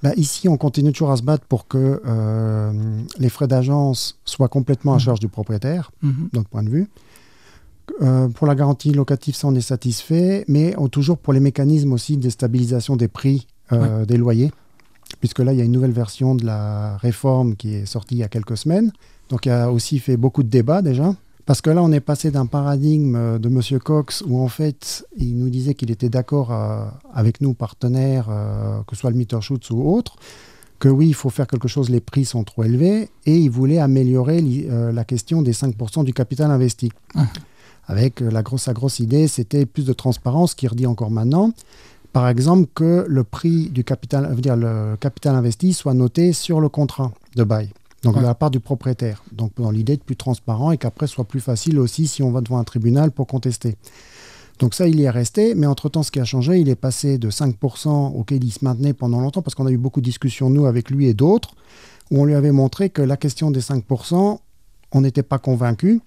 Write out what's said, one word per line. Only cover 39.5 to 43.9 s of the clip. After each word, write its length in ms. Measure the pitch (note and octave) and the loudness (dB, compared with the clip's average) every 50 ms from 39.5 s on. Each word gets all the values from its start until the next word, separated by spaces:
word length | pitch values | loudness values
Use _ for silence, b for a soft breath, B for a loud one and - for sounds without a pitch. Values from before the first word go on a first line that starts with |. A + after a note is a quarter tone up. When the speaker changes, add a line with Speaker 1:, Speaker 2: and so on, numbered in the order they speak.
| - C#3+ C#3+ | 0 0 0
Speaker 1:
plus 200 | - - - C#3+ | 0 -2 -4 -2
de 80 | B2+ B2+ | -2 -2
transparence, 600 | - - C3 B2 - - B2 B2 D#3 F3 E3+ - | 0 0 -2 -2 0 -2 -2 2 2 2 2 0
qui 120 | - - B2+ | -2 -4 -4
redit 180 | A#2 A#2+ B2+ | -2 0 0
encore 240 | B2 A#2+ G#2+ A#2+ G#2+ | -2 0 -2 -2 -2
maintenant. 440 | A2+ A2 A2 A#2+ C#3 E3+ G3 A3+ A3+ B B B B B B B B B B B | -2 0 0 2 2 4 2 2 0 B B B B B B B B B B B
Par 160 | - C3+ B2 B2 | -2 0 2 2
exemple, 400 | B2 A#2 B2+ D#3 F3 F#3+ F3+ - _ | 2 2 4 4 6 6 4 4 _
que 300 | - D#3+ E3 E3+ F3 F3+ F#3 | 0 2 2 4 2 2 2
le 160 | D3+ C3+ B2+ | 0 0 0
prix 460 | - - - - E3+ E3+ E3 D#3+ - | -2 -4 -4 0 0 2 2 0 -2
du 160 | - B2 B2 | -2 -4 -2
capital, 420 | - | -2